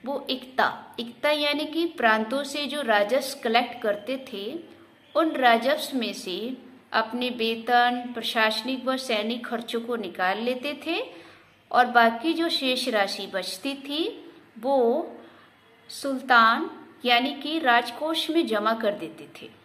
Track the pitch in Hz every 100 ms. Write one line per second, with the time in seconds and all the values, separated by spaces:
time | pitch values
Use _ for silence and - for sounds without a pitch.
0 | 233 285 - 254 - - 165 - - -
1 | 233 - 294 302 294 294 311 311 339 277
2 | 233 220 220 269 285 294 285 294 240 208
3 | 202 262 262 - 233 233 240 - 220 202
4 | - 262 - 196 202 339 - - - _
5 | _ 294 320 285 247 233 240 311 - 269
6 | 214 196 196 185 226 262 - - _ -
7 | 220 247 254 240 226 226 226 240 240 247
8 | 247 240 226 233 220 220 254 262 247 262
9 | 262 214 214 240 - 233 233 233 233 233
10 | 190 - 185 208 240 254 285 294 320 359
11 | 508 - - - _ _ _ - 240 233
12 | 226 233 330 330 330 - 269 254 254 220
13 | 196 208 190 185 180 - 277 277 277 294
14 | 392 427 - - - 220 240 277 233 285
15 | 339 - - - - _ _ _ - -
16 | 277 254 247 240 226 247 370 - - -
17 | 240 240 269 269 294 320 262 240 247 -
18 | 311 320 - 320 247 214 214 226 208 -
19 | 160 - 143 - - -